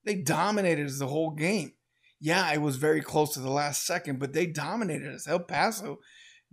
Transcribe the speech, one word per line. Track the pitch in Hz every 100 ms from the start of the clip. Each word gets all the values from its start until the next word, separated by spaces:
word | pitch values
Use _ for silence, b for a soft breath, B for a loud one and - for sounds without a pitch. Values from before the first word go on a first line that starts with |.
They | 208 202
dominated | 135 156 196 214 185 151 147
us | 139
the | 135
whole | 151 160
game. | 147 160 214 143 _ _ b b b
Yeah, | 151 180 175
it | 151
was | 147 131
very | 151 156
close | 139 156 151 143
to |
the | 131
last | 143 147 143 -
second, | 175 165 131
but | 135
they | 156 175
dominated | 151 147 220 202 143 139
us. | - 139
El | 175
Paso | 175 139 196 208 175 143 B B B B _